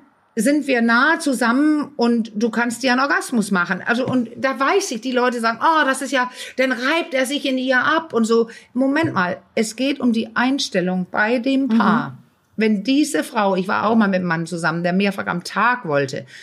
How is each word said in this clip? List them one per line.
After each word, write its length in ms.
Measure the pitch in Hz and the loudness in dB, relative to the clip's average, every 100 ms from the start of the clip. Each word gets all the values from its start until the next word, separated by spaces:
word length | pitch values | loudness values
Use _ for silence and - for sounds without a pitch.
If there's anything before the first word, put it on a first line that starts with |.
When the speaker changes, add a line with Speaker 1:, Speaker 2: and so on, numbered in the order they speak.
| _ _ _ - | _ _ _ -2
Speaker 1:
sind 300 | 220 294 269 | 0 2 2
wir 140 | 247 | 2
nah 380 | 233 233 285 330 | 4 4 4 2
zusammen 720 | 311 240 247 254 302 302 277 - | 0 0 2 4 4 2 -2 0
und 340 | 240 233 220 208 | 0 2 -2 -2
du 140 | 226 | -2
kannst 340 | 226 240 233 | 0 -2 -2
dir 100 | 262 | 0
einen 80 | 247 | 0
Orgasmus 500 | 277 349 - 240 196 | 2 0 -2 -2 0
machen. 300 | 190 175 180 - | 0 0 -2 -2
Also, 220 | 240 254 | -2 0
und 220 | 254 233 - | -2 -2 -4
da 200 | 262 262 | -4 0
weiß 340 | 277 381 - | 2 0 0
ich, 100 | 233 | -6
die 100 | 254 | -2
Leute 300 | 247 247 240 | 0 0 0
sagen, 180 | 226 226 | -2 0
„Oh, 220 | 302 311 285 | 2 4 2
das 160 | 262 | -2
ist 100 | 269 | -2
ja, 200 | 262 247 - - - | -2 -2 -6 -12 -2
dann 160 | 262 | -2
reibt 420 | 233 254 330 339 | 0 -2 -2 -2
er 120 | 262 254 | -2 -2
sich 200 | 285 285 | -2 -2
in 120 | 262 | -2
ihr 260 | 254 254 | 0 2
ab“ 300 | - 320 320 | 2 0 0
und 100 | 233 | -2
so. 260 | 226 233 226 - - | 2 2 2 -4 -8
Moment 400 | 240 269 285 330 | -2 0 2 0
mal, 280 | 190 180 - _ - | 0 -2 -4 _ -4
es 200 | 220 - | -4 -2
geht 240 | 262 277 | -2 0
um 140 | 247 | 0
die 220 | 220 220 - | 0 -2 0
Einstellung 680 | 247 277 - 190 180 185 180 | 0 0 -2 -2 0 -2 -2
bei 280 | - 214 247 | -2 0 0
dem 240 | 247 269 | 0 0
Speaker 2:
Mhm. 140 | 269 226 | 2 2
Speaker 1:
Paar. 400 | 220 214 143 131 - _ _ - | 4 2 -2 -12 -20 _ _ -2
Wenn 280 | 220 208 | 0 0
diese 400 | 208 269 294 311 | 2 2 2 0
Frau, 320 | - 233 202 190 | -2 0 0 0
ich 120 | 185 | 0
war 180 | 208 208 | 0 2
auch 80 | 226 | 2
mal 120 | 202 | 2
mit 100 | 185 | 2
einem 80 | 180 | 0
Mann 180 | 165 165 | -2 -4
zusammen, 380 | 175 165 165 | -4 -2 -2
der 100 | 175 | 0
mehrfach 320 | 185 202 196 - | 0 0 -2 -4
am 160 | 175 | -6
Tag 420 | - 190 226 247 175 | -4 -2 0 0 0
wollte. 380 | 143 135 135 - - | -2 0 -6 -12 -18